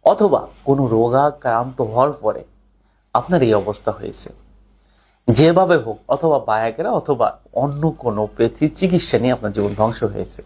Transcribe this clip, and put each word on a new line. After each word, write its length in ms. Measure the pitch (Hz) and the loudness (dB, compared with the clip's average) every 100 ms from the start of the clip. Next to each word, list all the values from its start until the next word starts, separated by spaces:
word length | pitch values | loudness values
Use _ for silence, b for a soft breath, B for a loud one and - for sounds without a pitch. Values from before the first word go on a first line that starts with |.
অথবা 360 | - 196 208 135 - - | 2 2 2 2 -4 -8
কোনো 200 | - 139 131 | -2 0 2
রোগাক্রান্ত 880 | 113 120 131 147 143 131 117 127 127 113 | 2 2 2 0 -2 -2 -2 -4 -6 -2
হওয়ার 220 | 113 143 - | 0 0 0
পরে 180 | 107 - - _ _ _ _ _ _ | -4 -4 -12 _ _ _ _ _ _
আপনার 240 | 120 - 175 120 | -4 0 2 4
এই 60 | |
অবস্থা 380 | 107 98 101 - | 2 0 -6 -6
হয়েছে, 380 | - - - - - _ _ _ _ b b b b - | -6 -12 -12 -16 -20 _ _ _ _ b b b b 0
যেভাবে 500 | 113 160 175 185 165 | 4 6 4 4 2
হোক, 140 | 113 104 - | 0 -10 -4
অথবা 300 | 139 165 139 - | -2 2 0 0
বায়াগ্রা 400 | 107 113 113 120 | -2 -2 -4 -4
অথবা 360 | 202 - 127 113 - _ | -4 -2 0 0 -2 _
অন্য 300 | - 139 143 160 160 | -4 -4 -2 -2 -2
কোনো 180 | 120 104 104 | -4 -4 -6
পেথি 320 | - 117 - 151 - | 0 -2 0 -4 0
চিকিৎসা 400 | 185 175 - 117 | 0 0 0 0
নিয়ে 160 | 123 | 0
আপনার 180 | 120 107 | -2 -4
জীবন 160 | 101 101 101 | -4 -4 0
ধ্বংস 200 | 110 117 | -2 0
হয়েছে 380 | 110 98 92 - | -6 -6 -10 -14